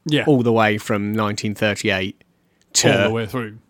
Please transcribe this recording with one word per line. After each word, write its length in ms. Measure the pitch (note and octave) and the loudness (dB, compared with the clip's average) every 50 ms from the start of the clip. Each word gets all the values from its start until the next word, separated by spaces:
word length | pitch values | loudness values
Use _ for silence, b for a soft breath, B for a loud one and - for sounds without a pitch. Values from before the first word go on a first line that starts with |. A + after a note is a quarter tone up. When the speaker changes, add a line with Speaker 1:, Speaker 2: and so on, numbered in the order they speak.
| - | -6
Speaker 1:
Yeah. 180 | D#3 D3 C#3+ A2+ | -2 -2 0 2
Speaker 2:
all 160 | D#3+ D3 B2 A#2 | 4 2 4 4
the 100 | A#2+ A2+ | 4 4
way 260 | A2+ A2 G#2+ G#2+ G#2 | 4 4 4 2 0
from 340 | - - A2+ G2+ G2+ G#2 G#2+ | -2 -4 -4 -2 -2 -2 -2
nineteen 420 | A2 G#2+ G#2 G2+ - - G#2+ G2+ | -2 -2 -2 -2 -4 -6 -6 -4
thirty-eight 680 | - A2+ G#2+ G2+ - - A2 G2 F#2+ F#2+ G2 - _ _ _ _ _ _ _ _ _ _ _ - | -2 -2 -2 -2 -2 -2 -2 -2 -2 -2 -6 -8 _ _ _ _ _ _ _ _ _ _ _ -2
to 300 | - - B2 G#2+ G2 G2+ | 0 2 2 4 2 2
Speaker 1:
All 40 | G#2+ | 0
the 60 | A2 | 0
way 120 | A#2 A2+ | -2 -6
through. 320 | G#2+ - B2+ A#2 G#2+ G#2+ A2+ - | -6 -8 -8 -8 -10 -12 -16 -20